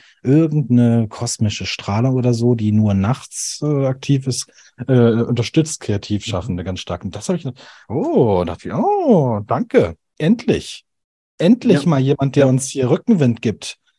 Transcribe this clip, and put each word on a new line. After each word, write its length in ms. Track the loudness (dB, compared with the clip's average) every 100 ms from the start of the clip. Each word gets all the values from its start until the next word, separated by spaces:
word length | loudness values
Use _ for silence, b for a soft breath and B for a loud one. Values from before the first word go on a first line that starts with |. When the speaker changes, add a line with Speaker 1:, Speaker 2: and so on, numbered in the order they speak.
| b b
Speaker 1:
irgendeine 880 | 2 2 2 0 2 4 4 2 -2
kosmische 560 | -6 -8 -2 -2 -2
Strahlung 500 | -8 -8 -4 -2 0
oder 200 | 0 0
so, 220 | 2 2 2
die 160 | 2
nur 200 | 2 2
nachts, 680 | 2 0 -2 -6 -12 -10 -6
äh, 240 | -2 0 -2
aktiv 400 | -4 -2 -2 -2
ist, 240 | -6 -10 b b b 0
äh, 60 |
unterstützt 880 | 4 4 2 0 -2 0 0 -2 -6
Kreativschaffende 840 | -4 -6 -2 -6 -4 -8 -6 -6
Speaker 2:
Mhm. 40 | -6
Speaker 1:
ganz 140 | -8
stark. 240 | -8 -8
Und 120 | -8 -10
das 140 | -6
habe 80 | -4
ich 60 |
gedacht, 220 | -6 B B B B
oh, 560 | -4 0 2 4 2
dachte 240 | 0 -6 -8
ich, 60 |
oh, 680 | -2 0 0 2 2 2 -4 -4
danke. 500 | -4 0 0 0 -4 _ _
Endlich. 680 | 0 0 0 -2 -4 -18 _ _ _ _ _ _
Endlich 460 | 2 4 4 2
Speaker 2:
Ja. 40 | 2
Speaker 1:
mal 120 | 2
jemand, 360 | 2 0 0 2
der 80 |
Speaker 2:
Ja. 60 | 4
Speaker 1:
uns 160 | 2 -2
hier 220 | -4 0
Rückenwind 500 | 0 2 2 2 2
gibt. 380 | -4 -4 -12 -16 _